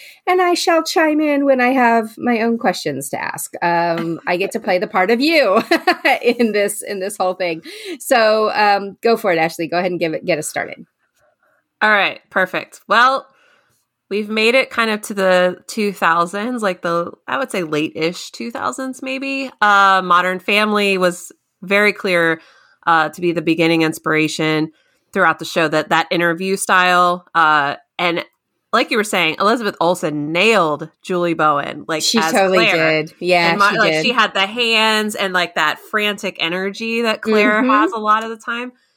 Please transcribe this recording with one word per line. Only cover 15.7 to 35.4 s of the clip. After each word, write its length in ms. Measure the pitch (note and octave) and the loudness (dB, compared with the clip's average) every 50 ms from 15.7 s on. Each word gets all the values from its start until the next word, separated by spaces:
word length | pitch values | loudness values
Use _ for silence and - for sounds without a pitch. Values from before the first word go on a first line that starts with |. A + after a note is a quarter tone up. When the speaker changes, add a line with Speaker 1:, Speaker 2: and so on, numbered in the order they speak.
| - A3+ G#3 G3+ F#3 | -4 -2 -2 -2 -2
Speaker 2:
thousands, 720 | - G3 E3+ E3 E3+ E3+ F3 F#3+ G3+ G#3 B3 B3+ A#3+ G#3+ | 0 2 2 2 2 0 0 -2 -6 -6 -6 -4 -2 -2
like 200 | G3 F#3 F3+ - | -2 -2 -2 -4
the, 300 | F3 E3+ E3+ F3 - - - _ - | -4 -2 -2 -4 -6 -10 -16 _ -6
I 100 | B3+ C4 | -6 -4
would 120 | C4+ C4 | -4 -4
say 120 | - G3 F3 | -4 -6 -4
late-ish 680 | D3+ D3+ D3 D#3 - - - D#3 E3 F3 - - - | -2 -2 -2 -4 -4 -4 -4 -4 -4 -4 -6 -12 -16
two 200 | - - A#3 A#3+ | -12 -12 -12 -10
thousands 520 | A#3 - - - B3+ - C4 C4 B3+ - - | -8 -6 -6 -6 -6 -6 -8 -10 -10 -10 -10
maybe. 480 | C4 C4 C4+ C4+ C4+ C4+ C4+ C4+ B3+ - - | -10 -8 -8 -6 -6 -6 -6 -8 -8 -6 0
Uh, 420 | G#3 G#3 G3+ G3 G3 G3 F#3+ F#3+ F#3 | 2 4 4 6 6 6 4 2 2
Modern 340 | F3+ F3+ F3+ F3+ F#3 F#3 F#3 | 2 2 2 2 0 -2 -4
Family 600 | - - G#3 G#3 G#3+ G#3+ G#3 G#3 G3+ G3+ G3 F#3 | -2 0 2 2 2 2 2 2 2 2 2 2
was 340 | F3+ F3+ F3 - - - - _ _ _ _ _ - | 2 0 0 -2 -10 -18 -20 _ _ _ _ _ -6
very 300 | F3+ G3 G3+ G#3 G#3 G3+ | 0 2 2 2 2 0
clear, 480 | - - G3 F3+ E3+ E3+ E3 D#3+ D#3+ - - _ _ _ _ _ _ - | 0 -2 0 2 2 2 2 0 -2 -6 -16 _ _ _ _ _ _ 0
uh, 220 | E3+ E3+ D#3+ D#3 D#3 | 2 2 2 2 0
to 100 | - - | -2 -4
be 120 | F3+ E3+ E3 | -2 -2 0
the 100 | E3+ D#3 | 0 0
beginning 400 | E3+ D#3+ D#3+ E3 E3 E3 E3 D#3+ | 0 0 2 2 2 2 2 2
inspiration 920 | D#3 D#3 D#3+ - D#3+ D#3 D#3 D#3 D3+ - - D#3+ D#3 D#3 D#3 D#3 D#3+ - _ _ _ _ _ _ _ - | 0 -2 -4 -4 -2 0 0 0 0 -2 -2 -2 0 0 0 -2 -4 -6 _ _ _ _ _ _ _ -2
throughout 260 | G3 F3+ E3 D#3 - | 0 2 2 2 0
the 60 | E3 | -4
show, 240 | - - F3+ E3 D3+ | -6 -2 0 0 2
that, 200 | D#3 D#3 D3 - | 0 0 0 0
that 160 | E3 D#3+ - - | 0 0 0 0
interview 460 | - E3+ F3 E3+ E3 E3 F#3+ F#3+ F#3+ | 0 0 0 0 0 -2 -2 -4 -4
style. 720 | F#3+ - - G3+ F#3 F3+ F3+ F3+ F3+ F3+ F3+ F3+ F3+ - _ - | -2 0 2 2 4 4 4 4 4 4 2 0 -2 -6 _ 0
Uh, 420 | E3 E3 D#3 D3+ D3+ C#3+ C#3 - - _ _ _ - | 2 4 4 4 2 2 0 -4 -8 _ _ _ -4
and 260 | F3 F3 E3+ E3+ - - _ _ _ _ _ _ _ _ - | -2 -2 -2 -4 -6 -8 _ _ _ _ _ _ _ _ -2
like 180 | A3+ C4+ - | -2 0 0
you 60 | C#4 | 0
were 80 | A3 G#3 | -2 -2
saying, 320 | G#3+ - F#3+ E3+ D#3+ D#3 - | -2 0 0 0 0 0 0
Elizabeth 340 | G3 G#3 A3+ A#3+ A3+ G3+ - - | 0 0 0 0 -2 -4 -2 0
Olsen 520 | E3 E3+ F#3 F3 - D#3+ D3 D3 D3 D3 D#3+ | 0 0 0 0 -2 -4 -4 -4 -4 -2 0
nailed 580 | F3 G3 A3+ A3+ G3+ E3+ D#3 D3 C3+ D#3+ D#3+ _ _ - | 2 2 4 4 2 2 0 -2 -4 -8 -12 _ _ -8
Julie 320 | - F#3 F3 F3 F3 E3 | -6 -4 -2 0 -2 0
Bowen, 500 | D#3+ D#3+ D#3 D3 C#3+ C#3+ - - D3 - - | 2 2 2 2 0 -2 -6 -8 -10 -8 -6
like, 140 | D#3+ D#3 - | -6 -4 -2
Speaker 1:
She 160 | - - - | 0 0 0
Speaker 2:
as 120 | D#3+ D#3+ D#3+ | 0 2 2
Speaker 1:
totally 260 | G3+ G3 F#3+ F#3+ - | 2 2 4 4 2
Speaker 2:
Claire. 440 | A3+ G#3+ F#3 E3 D#3+ D#3+ D#3 D#3 D#3 | 2 2 2 2 2 2 0 0 -2
Speaker 1:
did. 100 | D#3 - - | -4 -8 -6
Yeah, 300 | F3 F3+ F3+ F3 E3+ E3+ | -2 0 2 2 2 2
Speaker 2:
And 80 | E3+ G#3 | 2 2
Mo-, 120 | G3+ G3+ | 2 2
Speaker 1:
she 80 | - A3+ | 2 2
Speaker 2:
like, 140 | G#3+ G3 D#3 | 2 2 2
Speaker 1:
did. 120 | D#3 D#3+ | 2 0
Speaker 2:
she 60 | A#3 A#3+ | 0 2
had 220 | B3 G#3+ G3+ - | 2 0 0 0
the 120 | G3+ F#3+ | -2 -4
hands 680 | G3 G#3+ A#3+ A#3+ A3+ A3+ A3 A3 A3 A3 G#3+ G#3+ G#3+ G#3+ | -2 -2 -2 -2 0 2 2 2 2 2 0 -2 -2 -4
and, 180 | - G3 F#3+ F#3 | -4 -4 -2 -2
like, 220 | F3+ | -2